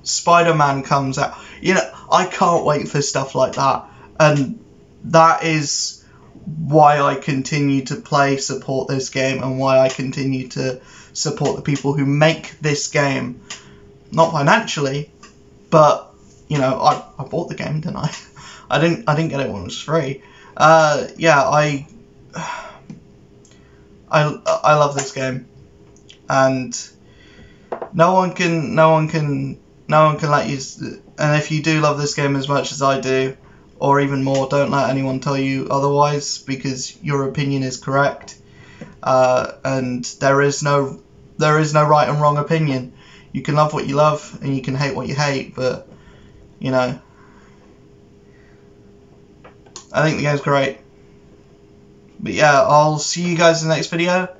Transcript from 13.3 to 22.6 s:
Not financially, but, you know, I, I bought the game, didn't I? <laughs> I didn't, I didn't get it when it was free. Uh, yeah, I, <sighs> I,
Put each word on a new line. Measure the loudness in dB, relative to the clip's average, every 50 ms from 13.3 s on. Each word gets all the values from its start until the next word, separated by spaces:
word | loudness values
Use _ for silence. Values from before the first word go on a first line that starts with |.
| -10 -14 -16 -18 -18 -18 -18 -20 -20 -20 -20 -20 -20 -20 -20 -6
Not | 0 0 0 2
financially, | 2 0 2 2 2 2 0 -4 -4 -4 -4 -4 -4 -6 -8 -10 _ -20 -20 -20 -20 -20 -20 -20 -20 -20 -6 _
but, | 4 6 6 6 4 0 -4 -16 -20 -20 -20 -20 -20 -20 -10 _
you | -2 0
know, | 0 0 0 2
I, | 2 2 2 0 -8 -18 -14 -14
I | -12
bought | -8 -6 -8 -6 -8
the | -8
game, | -8 -8 -6 -6 -6
didn't | -6 -6 -6
I? | -6 -6 -6 -8 -8 -18 -20 -20 -20
<laughs> | -20 -20 -20 -20 -6 -2
I | 0 2
didn't, | 2 2 0 -2 -2 -2
I | 0
didn't | 0 0 -2
get | -2 -4
it | -4 -4
when | -6 -8
it | -10
was | -10 -12 -12
free. | -6 -2 -2 -2 -2 -4 -8 -10 -14 -20 -20 -20 -20 -18 -2
Uh, | 2 6 6 6 6 6 4 2 0 -4 -6 -6
yeah, | 0 2 4 4 4
I, | 2 2 2 2 2 0 -2 -4 -8 -12 -20 -20 -20 _
<sighs> | _ -20 -20 -16 -14
I, | -12 -12 -10 -12 -12